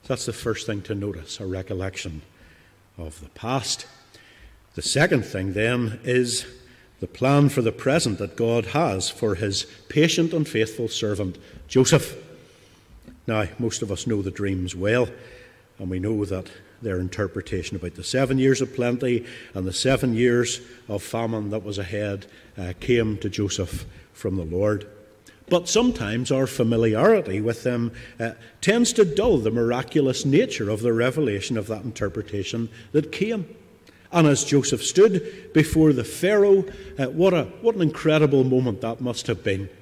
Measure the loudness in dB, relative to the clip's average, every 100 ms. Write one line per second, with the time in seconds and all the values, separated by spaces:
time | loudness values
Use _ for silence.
0 | -6 -6 -4 -6 -4 -4 -4 -8 -6 -6
1 | -6 -8 -12 -10 -8 -6 -6 -6 -6 -8
2 | -10 -12 -16 _ -20 _ _ _ _ -16
3 | -14 -14 -20 -12 -4 -4 -4 -8 -10 -20
4 | _ -20 -20 -20 -20 -20 _ -10 -2 2
5 | 4 2 0 -6 -4 0 0 0 -2 -4
6 | 0 2 2 -2 -8 -18 -20 -20 _ _
7 | -12 -2 4 6 4 4 0 0 0 2
8 | 0 -4 -6 -2 0 0 0 0 0 0
9 | -4 -2 -2 0 -2 -4 -6 -14 -4 2
10 | 4 4 0 0 -2 0 -2 -2 -6 -2
11 | -4 -2 -4 -6 -18 -20 0 4 6 4
12 | 2 -12 -18 -20 -20 _ _ _ _ -20
13 | -20 -12 -4 -2 -2 -4 -4 -4 -6 -6
14 | -2 -2 -4 -4 -4 -2 -4 -2 0 2
15 | 0 -4 -20 -20 -20 _ _ _ -8 -4
16 | -2 -2 -2 -6 -8 -18 -20 _ -6 -4
17 | -4 -4 -4 -4 -6 -8 -6 -8 -10 -10
18 | -4 0 0 2 4 2 0 -2 -2 0
19 | 0 -2 -4 -16 -12 -8 -6 -2 0 2
20 | 2 2 4 4 0 -4 -10 -20 -8 -8
21 | -6 -4 -4 -4 -4 -6 -6 -8 -6 -4
22 | -4 -6 -10 -20 -20 -10 -10 -6 0 2
23 | 2 -2 -6 -4 -4 -2 -6 -6 -12 -18
24 | -20 -10 -6 -4 -4 -2 0 -2 -6 -20
25 | -20 _ -20 -20 0 0 2 2 2 0
26 | -4 -4 0 0 0 0 0 2 2 4
27 | 4 4 2 -2 -2 -2 -4 -2 -4 -6
28 | -18 -8 -8 -8 -20 _ 0 2 2 4
29 | 4 4 2 2 2 0 0 0 0 2
30 | 2 2 4 4 4 -2 -2 0 0 2
31 | 2 2 0 -2 -2 -4 -4 -8 -8 -4
32 | -4 -4 -6 -6 -4 -6 -6 -10 -2 -2
33 | -2 -4 -2 -2 -6 -14 -20 -20 -20 _
34 | _ 4 6 4 4 2 2 -2 0 6
35 | 6 6 -4 -14 0 2 4 6 6 4
36 | -2 -2 2 4 6 6 4 -10 -14 -6
37 | -4 2 4 4 0 -2 -2 2 0 2
38 | 2 4 6 6 4 4 2 -2 -6 -4
39 | -6 -4 -4 -2 -2 -2 -4 -14